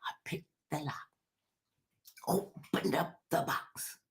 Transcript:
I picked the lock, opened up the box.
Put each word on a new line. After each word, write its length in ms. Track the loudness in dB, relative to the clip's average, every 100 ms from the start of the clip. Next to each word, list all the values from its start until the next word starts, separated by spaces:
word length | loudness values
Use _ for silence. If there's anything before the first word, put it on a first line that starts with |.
I 80 | -8 -10
picked 220 | -6 -6 -6 _ _
the 80 | -4
lock, 300 | -2 -6 -10 _ _ _ _ _ _ _ _ _ -20 -14 2
opened 680 | 2 2 -10 -2 0 2
up 220 | 2 0 -4 _
the 120 | 0
box. 560 | 2 0 -2 -10 -10 -10 _